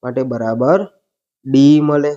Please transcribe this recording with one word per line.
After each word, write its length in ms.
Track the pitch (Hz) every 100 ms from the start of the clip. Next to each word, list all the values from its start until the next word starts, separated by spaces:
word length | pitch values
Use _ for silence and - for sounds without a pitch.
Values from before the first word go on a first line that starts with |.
માટે 180 | 123 123
બરાબર 560 | 127 120 113 113 127 185 196 _ _ _ _ _ 135
ડી 300 | 135 143 151
ઈ 60 |
મળે. 320 | 147 147 147